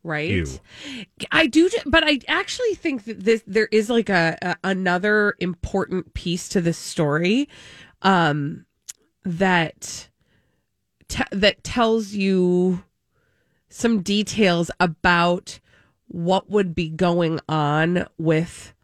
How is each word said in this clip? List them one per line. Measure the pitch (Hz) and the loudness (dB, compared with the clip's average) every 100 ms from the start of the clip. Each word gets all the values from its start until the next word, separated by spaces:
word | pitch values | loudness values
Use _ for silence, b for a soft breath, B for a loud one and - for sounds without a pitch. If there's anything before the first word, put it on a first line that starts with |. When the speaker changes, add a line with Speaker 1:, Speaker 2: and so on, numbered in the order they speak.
Speaker 1:
Right? | 165 151 160 | -6 -6 -2
Speaker 2:
Ew. | 92 80 - B B 285 254 202 _ - | -2 -2 -10 B B -16 -14 -16 _ -2
Speaker 1:
I | 311 320 | 0 2
do, | 311 359 | 4 2
ju-, | 453 285 | 0 0
but | 320 | 2
I | 311 277 - | 2 -2 -2
actually | 320 403 - 480 | -4 -4 -4 -4
think | 370 339 262 | -2 -4 -6
that | 226 208 | -8 -4
this, | 196 226 - | 0 0 0
there | 196 214 | -2 2
is, | 214 214 | 0 2
like, | 233 208 | 0 2
a, | 185 165 160 | 2 2 0
a, | 180 - | -6 -4
another | 190 190 185 180 208 208 208 - | -2 -2 0 0 2 2 2 0
important | 180 175 - 196 - 185 - | -6 -6 -4 -4 -2 -4 -6
piece | - 175 175 - | -8 -4 -6 -2
to | 196 | 0
this | 170 165 | 0 -4
story, | - - 151 151 175 233 285 B B B B B | -8 -2 0 0 2 0 -2 B B B B B
um, | 190 185 165 147 143 - _ _ - - _ _ | 2 4 4 0 -4 -8 _ _ -20 -20 _ _
that | 190 170 190 180 160 - - - - _ _ _ _ _ _ _ _ _ _ | -8 0 2 2 0 -6 -16 -16 -18 _ _ _ _ _ _ _ _ _ _
te-, | - - | -6 -4
that | 196 202 - | 2 0 0
tells | - 247 226 226 202 | -6 0 2 2 -2
you | 202 196 190 180 180 185 180 - _ _ _ _ _ _ _ _ | -2 2 2 4 2 2 -2 -8 _ _ _ _ _ _ _ _
some | - 233 220 | -4 0 0
details | 175 202 208 208 196 170 165 - | 0 -2 -2 2 2 2 -2 0
about | 180 156 180 175 175 180 - - b b b b _ | -2 0 2 4 2 0 -6 -20 b b b b _
what | 180 170 190 - | -6 0 0 0
would | 208 190 | -2 0
be | 160 160 | -2 -6
going | 160 180 175 165 160 - | 0 0 2 0 -2 -2
on | 156 147 151 165 180 - - | 0 0 2 0 0 -4 -4
with | 160 160 165 - - _ | 0 0 0 -10 -20 _